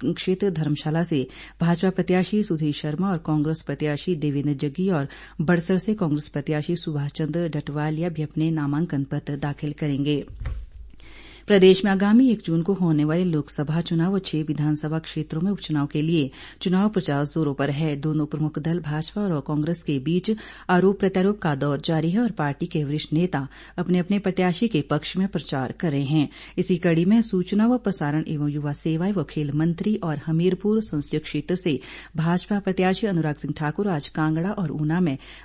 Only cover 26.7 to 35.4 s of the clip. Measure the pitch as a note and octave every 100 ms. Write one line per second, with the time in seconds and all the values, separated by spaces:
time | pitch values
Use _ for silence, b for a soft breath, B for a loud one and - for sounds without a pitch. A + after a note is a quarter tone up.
26.7 | F3+ F3 D#3+ F3 A3+ A3+ F#3 F3+ G#3 A3+
27.7 | B3 G#3 F#3+ D3 D3+ - D3+ D3 D3 D3
28.7 | C#3+ E3+ D#3+ F#3 G3 C#3+ - D3 D3 D#3+
29.7 | E3 G#3 G#3+ E3+ D3 E3 D#3+ F3 F#3 G#3
30.7 | G#3+ G#3+ D3+ C#3+ D3+ - D3 - F3+ F3
31.7 | C3+ B B B D#3 E3 F3 - G3+ F#3+
32.7 | F#3 F#3 F#3 G#3+ E3+ D3+ C#3+ C#3+ D3 D3+
33.7 | - G#3 D#3+ - - D#3 D#3 F3+ G#3 D#3+
34.7 | D3+ D3+ E3+ F3 C3+ B B